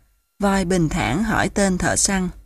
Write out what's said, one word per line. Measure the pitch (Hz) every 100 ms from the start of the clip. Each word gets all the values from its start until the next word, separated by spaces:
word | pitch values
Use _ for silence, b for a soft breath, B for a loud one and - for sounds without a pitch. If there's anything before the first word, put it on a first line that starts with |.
| _ _ _ _
Voi | 202 196
bình | 175 185 156
thản | 180 107 147
hỏi | 220 - 202
tên | - 196 180
thợ | 160 98
săn | - 190 180 -